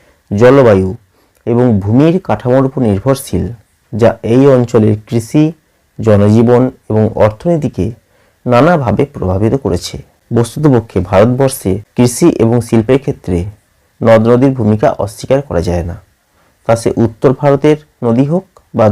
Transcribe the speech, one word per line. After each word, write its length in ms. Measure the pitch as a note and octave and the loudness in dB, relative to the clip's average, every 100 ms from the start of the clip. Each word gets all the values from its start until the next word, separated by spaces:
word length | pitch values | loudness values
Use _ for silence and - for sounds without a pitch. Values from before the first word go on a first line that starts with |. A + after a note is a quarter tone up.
| _ _ - | _ _ -6
জলবায়ু 580 | G2+ B2 C#3 A#2+ G2 F#2+ A2+ _ _ _ _ - | 2 4 6 4 2 0 -6 _ _ _ _ -4
এবং 180 | A#2+ B2+ G#2 | 0 0 0
ভূমির 360 | F#2+ A#2+ D#3+ F#3 - | 0 2 2 0 -2
কাঠামোর 400 | A2 B2 C3 C3 | -4 0 0 0
উপর 100 | C#3 A#2 | -2 -2
নির্ভরশীল, 560 | G2 C3 C3+ - F2 G2+ A#2 _ _ _ | -2 -2 -4 -4 -6 -6 -10 _ _ _
যা 160 | G#2+ A2+ - | -2 0 0
এই 200 | G#2 B2 C#3 B2+ | 0 2 4 2
অঞ্চলের 400 | A#2 A#2+ G#2+ G#2+ - | 2 0 0 -2 -4
কৃষি, 360 | A#2+ A2 D3+ D#3 E3 _ _ _ - | -6 -2 0 0 -4 _ _ _ -4
জনজীবন 640 | A2 G#2 G#2 A2 A#2 B2 B2+ - - | 0 2 4 4 4 2 0 -4 -4
এবং 160 | A2 G#2+ - G#2+ | -2 0 0 0
অর্থনীতিকে 600 | G#2+ F3 E3 C#3 - A2+ A#2 _ _ _ _ B2+ | 0 -4 -2 -4 -4 -6 -8 _ _ _ _ -2
নানাভাবে 580 | A#2+ D#3 E3+ A#2 G2+ C#3+ - | 2 2 0 -2 -2 -4 -6
প্রভাবিত 400 | F#2 F#2+ A2 C3+ F#2+ | -4 -2 -2 -2 -4
করেছে। 320 | F2+ - - - _ - | -6 -8 -16 -18 _ -4
বস্তুতপক্ষে 680 | A#2 A#2+ - D3+ B2 A2 F#2+ F2 | -2 -2 -2 0 0 0 -6 -2
ভারতবর্ষে 600 | F#2+ A2+ B2+ C3+ - G2 F#2+ - - | 2 2 2 -2 -2 -6 -6 -4 -2
কৃষি 320 | B2 - F3 - | 0 2 0 2
এবং 140 | A2+ A#2+ A#2 | 0 0 0
শিল্পের 320 | A2+ A2 C3+ | -2 0 -2
ক্ষেত্রে 380 | C#3+ - - F2 G2 - _ _ _ - | -2 -8 -6 -6 -6 -12 _ _ _ -4
নদ 200 | A2+ A2 A2+ | 2 4 4
নদীর 220 | B2 C3+ C3 | 2 2 0
ভূমিকা 280 | G#2+ G#2+ D3+ - | 0 0 0 -2
অস্বীকার 360 | G#2 - - C3 C#3+ | -6 -8 -4 -4 -2
করা 140 | F2 | -4
যায় 240 | E2+ F2 F2+ | -4 -4 -6
না, 60 | - _ _ _ _ _ _ - | -12 _ _ _ _ _ _ -2
তা 60 | A2+ | -2
সে 140 | - - | -2 -2
উত্তর 280 | A#2 - C3 C3+ | -2 0 -2 0
ভারতের 360 | D3 C#3 D3+ D3+ - _ | 0 0 0 -2 -6 _
নদী 220 | A#2+ A#2 C#3+ | -2 0 0
হোক 140 | F3 F#3 _ _ - | -4 -6 _ _ -2
বা 80 | A2 | 0